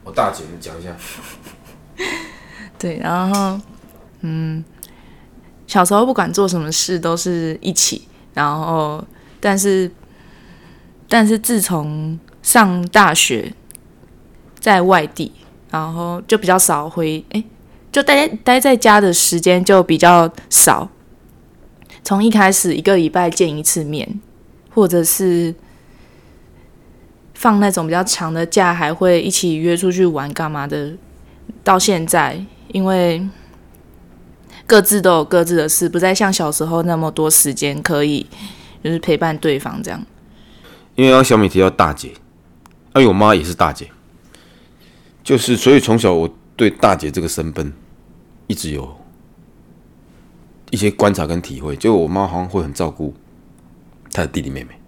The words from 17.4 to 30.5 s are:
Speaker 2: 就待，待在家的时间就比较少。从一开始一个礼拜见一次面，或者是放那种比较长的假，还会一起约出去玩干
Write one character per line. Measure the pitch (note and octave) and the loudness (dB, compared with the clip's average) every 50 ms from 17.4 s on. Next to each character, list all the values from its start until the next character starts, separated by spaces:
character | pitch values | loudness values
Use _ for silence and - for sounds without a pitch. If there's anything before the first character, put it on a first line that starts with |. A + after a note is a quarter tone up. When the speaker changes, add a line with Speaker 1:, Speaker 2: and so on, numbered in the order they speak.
| A3 - - - - - - - - - | -8 -8 -18 -20 -20 -20 -20 -20 -20 -4
Speaker 2:
就 | - C#4+ | -4 -2
待， | C#4+ - C#4+ C#4 D4+ D#4+ | 0 2 2 2 0 -2
待 | - A3 - B3 B3 B3+ | -4 -4 0 2 2 2
在 | B3+ C#4 C4 | 4 2 2
家 | A#3 - A3+ G#3 G#3 | 4 6 6 6 6
的 | G3+ F#3 | 4 4
时 | E3+ - - - E3+ E3+ | 2 2 0 0 0 0
间 | D#3+ F3+ F3+ F3+ F3+ | 2 4 4 4 4
就 | - G3 F#3+ | 6 6 4
比 | F3+ F3+ E3 | 6 4 2
较 | D#3 - F3 F3+ F3 E3 E3 - - - - | 4 6 6 8 6 6 2 -2 -12 -10 -2
少。 | - - - F3 A#2+ - - G3 - _ _ - - _ _ _ - - _ _ _ _ - - _ _ - _ - - | 2 2 4 4 2 0 -2 -10 -16 _ _ -20 -20 _ _ _ -20 -20 _ _ _ _ -20 -20 _ _ -20 _ -20 -16
从 | _ - G3+ G3 | _ -2 0 2
一 | G#3+ A#3 | 2 2
开 | G#3+ G#3 G3 F#3+ | 4 4 4 4
始 | F#3+ - - F3+ D#3+ | 4 2 0 -2 -2
一 | - | 0
个 | D#3+ G3 G3 | 2 2 2
礼 | F3+ E3 D#3 | 2 2 0
拜 | - - F3+ E3+ | 0 0 0 0
见 | E3+ - F#3 E3 D3 | 0 0 -2 -2 -2
一 | D3+ | -4
次 | D#3+ - - F3 D#3 | -4 -4 -4 -4 -6
面， | D3 D3+ D3 - - - G#3 - - - - _ _ _ _ _ _ - | -6 -8 -8 -8 -10 -12 -14 -14 -18 -20 -20 _ _ _ _ _ _ 2
或 | A3+ G#3 | 2 2
者 | F3 F3 F3 | 4 2 2
是 | E3 D#3+ - - G3 F#3 F3 E3+ E3+ E3 E3 - - - - _ _ - - _ - - _ - _ - - - - - - - - _ _ _ _ - - - - _ _ _ _ - | 0 0 -2 0 0 0 0 0 0 -2 -6 -10 -18 -20 -20 _ _ -20 -20 _ -20 -20 _ -20 _ -20 -20 -20 -20 -20 -20 -20 -20 _ _ _ _ -20 -20 -20 -20 _ _ _ _ -20
放 | - - - A#3+ G#3 G3+ | -18 -2 0 0 2 2
那 | G#3 G3+ | 2 0
种 | F#3 F3+ E3 | 0 -2 -4
比 | D#3+ | -2
较 | E3 F3 F#3 | -2 -2 -2
长 | - - - F3+ D#3+ D#3+ | -2 -4 -6 -6 -6 -4
的 | E3 E3+ | -4 -4
假， | E3 - G#3 F#3 F3 F3 | 0 0 2 2 2 0
还 | E3+ D#3+ D3 | 0 -4 -4
会 | E3 E3 F#3 F#3 F3 E3+ | -2 0 2 4 4 2
一 | - F#3+ | 2 -2
起 | F#3 - - F3 D#3+ | -4 -2 -2 -2 -2
约 | D#3 D#3+ E3+ E3+ | -2 -2 -2 -2
出 | E3+ F#3+ F#3 | 0 0 -2
去 | F3 F#3 F#3 | 0 2 0
玩 | F3 D#3 C#3+ C3+ C#3+ C#3+ | 0 0 -4 -8 -8 -8
干 | - D#3+ D3+ | -8 -8 -6